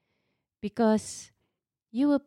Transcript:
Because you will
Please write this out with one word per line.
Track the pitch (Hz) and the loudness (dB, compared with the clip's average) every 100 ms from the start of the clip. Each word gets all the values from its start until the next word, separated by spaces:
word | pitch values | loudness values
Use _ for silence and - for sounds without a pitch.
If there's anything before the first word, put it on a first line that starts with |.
| _ _ _ _ _ _ | _ _ _ _ _ _
Because | 208 - 220 214 - - - _ _ _ _ _ _ | -10 0 2 2 -2 -14 -18 _ _ _ _ _ _
you | 226 294 | -2 0
will | 285 | 0